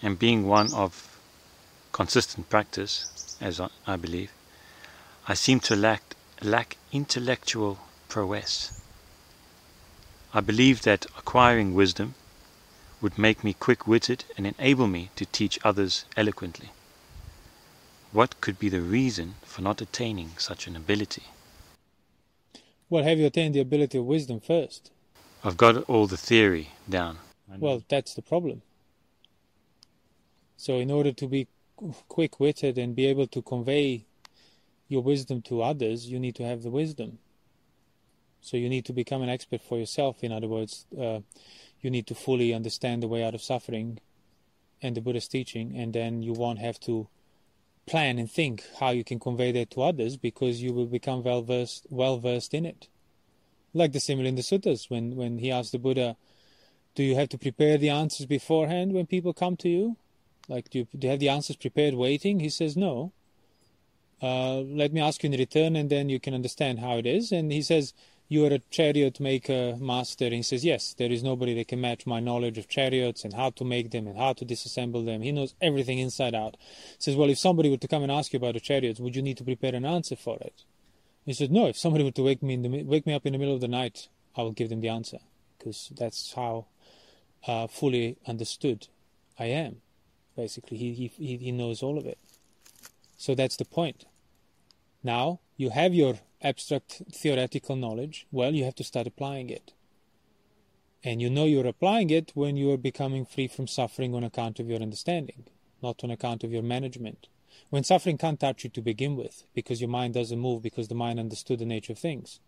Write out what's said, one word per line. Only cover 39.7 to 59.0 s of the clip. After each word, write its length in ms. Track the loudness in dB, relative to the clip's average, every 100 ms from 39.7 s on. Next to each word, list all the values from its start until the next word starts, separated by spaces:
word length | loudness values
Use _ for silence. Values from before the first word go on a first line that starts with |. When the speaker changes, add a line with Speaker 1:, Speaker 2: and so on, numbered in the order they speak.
| -6
Speaker 2:
yourself. 440 | -4 -2 -2 -2
In 80 | -6
other 160 | -4 -4
words, 400 | -4 -4 -10 -16 -6
uh, 220 | -4 -6 -10 -20 -20 -20 -20 _
you 100 | -4
need 160 | -4 -4
to 80 |
fully 400 | -8 0 2 4
understand 480 | 2 -4 -4 -4 -2
the 60 | -2
way 160 | -2
out 100 | -2
of 80 | -4
suffering 560 | -4 -4 -4 -6 -6 -10 _ _ _ _ _ _ _ _
and 160 | -6 -4
the 40 |
Buddha's 260 | -2 -4 -4
teaching, 500 | -6 -4 -8 -8 -6
and 160 | -4
then 300 | -4 -4 -4
you 120 | -4
won't 260 | -2 -2 -2
have 180 | -6 -6
to 260 | -4 -4 -6 _ _ _ _ _ _ _ -2
plan 320 | 2 2 0
and 100 | -2
think 360 | 0 0 -2 -12 -2
how 100 | 0
you 140 | 0
can 160 | -2 -6
convey 320 | -4 0 0
that 180 | 0 -2
to 100 | 0
others, 360 | 0 0 -4 -2
because 440 | -6 -2 -2 -2
you 120 | -2
will 140 | -2 -2
become 360 | -2 -2 -2
well-versed, 640 | 0 -2 0 -2 -2 -8 -10
well-versed 640 | 0 0 2 0 -2 -2
in 140 | -4 -4
it. 220 | -8 -20 _ _ _ _ _ _ _ _
Like 200 | 2 2
the 80 | 2
simile 260 | -2 0 0
in 80 |
the 80 | -2
suttas, 480 | 0 0 2 -2 -2
when, 240 | -4 -4
when 240 | -4 -4 -4
he 140 | -2
asked 180 | -2 -2
the 80 | -2
Buddha, 380 | 0 2 0 -4 _ _ _ _ _ _ _ -2
"Do 80 |
you 100 | 2
have 140 | 2 0
to 100 | -2
prepare 400 | -6 2 4 6
the 120 | 4
answers 360 | 2 0 -4 -4
beforehand 680 | -4 2 2 2 0 0
when 140 | 0